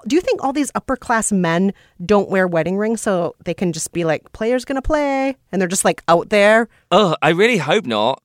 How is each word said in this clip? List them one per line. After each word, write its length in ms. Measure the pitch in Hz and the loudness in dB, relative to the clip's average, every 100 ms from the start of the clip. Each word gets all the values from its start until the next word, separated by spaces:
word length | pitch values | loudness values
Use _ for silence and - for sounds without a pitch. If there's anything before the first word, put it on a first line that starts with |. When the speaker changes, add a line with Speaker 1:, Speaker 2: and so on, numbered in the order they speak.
| 220 | -2
Speaker 1:
Do 80 | 294 | 0
you 40 | |
think 220 | 370 415 | 0 -2
all 100 | 269 | -2
these 200 | 277 277 | -2 -4
upper 220 | - - 262 | -4 -6 -6
class 340 | - 226 208 | -2 -2 0
men 420 | 196 170 170 196 - _ - | 0 0 2 0 -2 _ -10
don't 240 | 175 208 196 | 0 2 2
wear 200 | 190 180 | 0 0
wedding 280 | 170 160 190 | 0 -2 -2
rings 240 | 214 226 | -2 -4
so 360 | - 185 165 - | -2 -2 -2 -6
they 100 | - | -8
can 180 | - - | -4 -4
just 200 | 160 - | -4 -6
be 100 | 165 | -4
like, 300 | 170 151 - | -2 -2 -6
"Player's 320 | - 220 254 | -6 -2 -2
gonna 180 | 240 269 | -2 -6
play," 540 | - 311 285 269 269 262 _ | -2 -2 0 -2 -2 -4 _
and 100 | 208 | -4
they're 60 | 185 | -2
just, 160 | 190 | -2
like, 180 | 208 - - | -2 -2 2
out 220 | 170 - | 2 2
there? 380 | 208 202 220 233 _ - | 2 4 4 2 _ 0
Speaker 2:
Ugh, 260 | 180 196 156 | 2 2 2
I 60 | 147 | 0
really 300 | 170 220 226 | 2 2 2
hope 280 | 143 202 147 | 0 -2 0
not. 340 | 110 110 135 | 0 0 -2